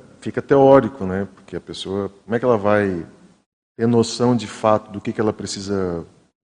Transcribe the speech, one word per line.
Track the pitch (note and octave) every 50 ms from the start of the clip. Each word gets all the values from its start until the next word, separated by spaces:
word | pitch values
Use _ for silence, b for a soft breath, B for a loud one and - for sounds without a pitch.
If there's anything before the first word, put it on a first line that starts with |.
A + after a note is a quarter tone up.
| - - - -
fica | - A2 - -
teórico, | - - C#3+ C#3 C3+ C3+ C3+ C3+ A#2+ G#2+ - - G2
né? | F#2 F#2 F#2+ G2+ G2 -
Porque | _ - - -
a | E2+
pessoa, | - - E2+ - - F2+ F#2+ G2+ G2+ G2 - - _
como | - G#2+
é | A#2+
que | A#2+
ela | B2+ A#2+
vai | G#2+ G2 G#2 G#2 G#2 G2+ G2 F#2 E2+ D#2+ - - - _ - _ _ _ _ _ _ _ _ _
ter | - A2+ A#2
noção | A#2+ A#2 A2+ A2+ - - B2 B2 B2
de | A#2 G#2
fato | G2+ - - - A2 G#2+ G#2+ - - G2
do | G2+
que, | - B2 A2
que | -
ela | A2 G#2+ G#2
precisa, | - G2+ G2 - G#2 F#2+ G2 G2+ G2 F#2+ F2+ E2+ E2+ D#2+ - _ _ _ _ _ _